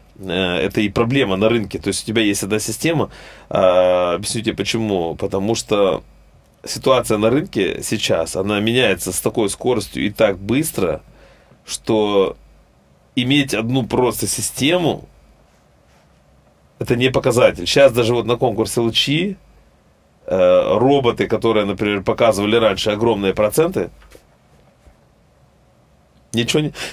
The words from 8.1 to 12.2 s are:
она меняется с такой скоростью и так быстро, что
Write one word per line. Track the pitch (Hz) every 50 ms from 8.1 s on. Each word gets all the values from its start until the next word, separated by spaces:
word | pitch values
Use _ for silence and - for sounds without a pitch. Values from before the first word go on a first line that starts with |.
| 104 85 82 82 -
она | 90 95 101 104 104
меняется | 104 113 117 127 127 104 92 87 - 92
с | 87 -
такой | - 117 - - 196 -
скоростью | - - - 123 123 113 - - - 64 -
и | 107
так | 101 - 110 101 98 92
быстро, | 98 101 117 139 160 156 - - 95 82 76 - - - - - - - - _ _ _ _ _ _
что | - - - - - 113 107 107 104 101 98